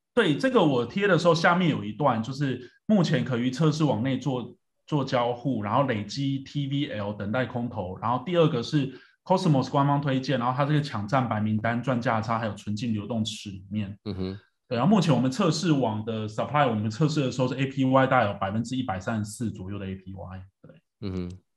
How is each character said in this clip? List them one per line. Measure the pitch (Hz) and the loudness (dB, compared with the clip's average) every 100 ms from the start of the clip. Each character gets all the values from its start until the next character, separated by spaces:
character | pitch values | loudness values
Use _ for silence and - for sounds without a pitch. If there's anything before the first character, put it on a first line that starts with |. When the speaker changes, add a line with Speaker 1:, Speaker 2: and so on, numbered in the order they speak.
| _ | _
Speaker 1:
对， | - 196 143 | 0 2 2
这 | 262 | 2
个 | 240 | 4
我 | 160 127 | 4 2
贴 | 117 196 202 | -2 -2 2
的 | 170 | 4
时 | 170 | 4
候 | |
下 | 165 180 | 4 4
面 | 175 175 | 4 2
有 | 117 | 0
一 | 104 | -4
段， | 107 143 113 | 0 0 2
就 | 113 | -2
是 | 135 143 120 - _ - | -4 -4 -4 -10 _ 0
目 | 214 | 2
前 | 160 135 | 4 0
可 | 120 120 | 0 -2
于 | 127 | -2
测 | 127 160 | 2 0
试 | 156 | 2
网 | 151 107 | 0 2
内 | 131 127 | 0 -2
做， | 147 123 113 - _ _ | -2 -4 -6 -14 _ _
做 | - 151 | -4 -2
交 | 131 127 120 | 0 0 0
互， | 120 143 117 | -2 -2 -2
然 | 104 | 0
后 | 120 | 2
累 | 131 107 | 2 -2
积 | 101 - 139 139 | -4 -4 -2 -4
T | 135 147 139 | -4 -6 -4
V | 139 143 107 | -4 -4 -4
L | 101 | -6
等 | 104 101 | -6 -4
待 | 127 120 | -2 -2
空 | 120 120 | -4 -6
投， | 104 92 92 | -6 -8 -6
然 | 110 | -4
后 | 127 185 | -2 0
第 | 170 | 4
二 | 156 | 4
个 | 120 | 2
是 | 117 151 131 - - _ | 0 0 0 -6 -20 _
Cosmos | - 180 185 135 123 | 0 2 4 4 4
官 | 143 139 | 2 2
方 | 143 | 2
推 | 147 131 | 2 0
荐， | 131 131 | 0 0
然 | 120 | 0
后 | 131 | 0
它 | |
这 | 143 | 2
个 | 151 | 2
抢 | 143 110 101 | 0 -4 0
占 | 139 117 | 0 0
白 | 107 | 0
名 | 107 107 | 0 0
单、 | 117 120 | 0 0
赚 | 120 120 | 0 0
价 | 120 113 | 2 0
差， | 110 113 | 0 0
还 | 113 | -2
有 | |
纯 | 101 - | -4 -6
净 | 104 120 | -4 -2
流 | 107 101 | -4 -2
动 | 113 | -4
池 | 107 - 104 | -4 -6 -10
里 | 92 98 | -12 -6
面。 | 104 98 107 110 | -6 -6 -8 -8
Speaker 2:
嗯 | |
哼。 | 95 92 98 - _ _ | -4 -4 -6 -14 _ _
Speaker 1:
对， | 117 | 2
然 | 143 | 4
后 | |
目 | 214 | 4
前 | 160 | 6
我 | 120 | 4
们 | 127 | 2
测 | 131 185 | 2 0
试 | 156 180 | 2 2
网 | 139 117 107 | 2 2 -2
的 | 110 110 107 | -4 -4 -4
supply， | 107 113 147 139 | -4 -2 2 2
我 | |
们 | 107 110 | 2 -2
测 | 107 151 | 0 0
试 | 151 | 2
的 | 131 | -2
时 | 117 | 0
候 | 127 | -2
是 | |
A | 131 135 | 0 -4
P | - | 0
Y | 131 131 131 | 2 4 4
大 | 131 | 4
概 | 104 | 2
有 | 98 | 0
百 | 98 | -2
分 | 110 | -2
之 | 117 | -2
一 | 127 | -4
百 | - 95 | -4 -4
三 | 110 113 | -4 -4
十 | 107 | -4
四 | - 113 | -6 -6
左 | 98 92 | -6 -10
右 | 101 | -8
的 | 95 | -8
A | 95 | -10
P | 95 | -12
Y。 | 95 92 92 95 _ | -14 -12 -14 -16 _
对。 | - - _ _ | -20 -20 _ _
Speaker 2:
嗯 | 101 | -8
哼。 | 92 90 90 _ | -6 -8 -12 _